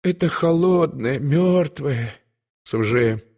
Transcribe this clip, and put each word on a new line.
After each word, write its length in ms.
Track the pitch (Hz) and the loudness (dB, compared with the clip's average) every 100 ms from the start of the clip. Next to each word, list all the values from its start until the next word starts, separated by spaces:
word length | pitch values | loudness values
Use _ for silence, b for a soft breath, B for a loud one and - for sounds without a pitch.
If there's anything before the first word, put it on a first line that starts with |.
это 240 | 185 175 170 | -4 -2 -2
холодное, 880 | - 170 165 185 180 160 135 113 135 | 0 0 2 2 2 0 -2 -4 -2
мёртвое, 960 | 143 156 185 180 160 - 143 120 117 - _ _ _ _ | 0 2 2 2 0 -4 -4 -4 -6 -12 _ _ _ _
с 100 | - | -6
уже 480 | 113 107 123 117 110 - | -2 0 2 0 -2 -8